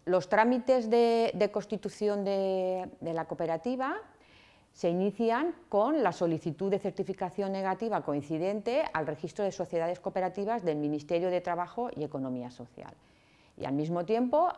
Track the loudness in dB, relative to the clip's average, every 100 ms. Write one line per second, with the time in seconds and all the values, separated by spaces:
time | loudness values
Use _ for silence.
0 | 0 0 2 4 4 2 4 2 4 4
1 | 6 4 2 2 0 0 -4 -6 -6 -2
2 | 0 0 0 0 2 2 0 -2 -6 -8
3 | -4 -4 -4 -4 -2 0 -2 -2 -2 -4
4 | -8 -20 -20 -20 -20 _ _ -2 0 2
5 | 0 2 2 2 0 -4 -2 2 4 4
6 | 2 2 0 0 -2 -2 0 0 -2 -4
7 | -6 -4 -6 -4 -4 -2 -2 -2 -2 -2
8 | 0 -2 -2 -2 0 -2 0 0 0 -2
9 | -2 -4 -6 -2 -2 -2 -2 0 0 -2
10 | -4 -2 -2 -2 -2 0 0 0 0 -2
11 | 0 0 2 0 0 -4 -4 -4 -6 -4
12 | -6 -4 -4 -4 -8 -12 -16 -14 -16 -18
13 | _ _ _ _ -20 -8 -2 0 0 -2
14 | 2 2 4 4 2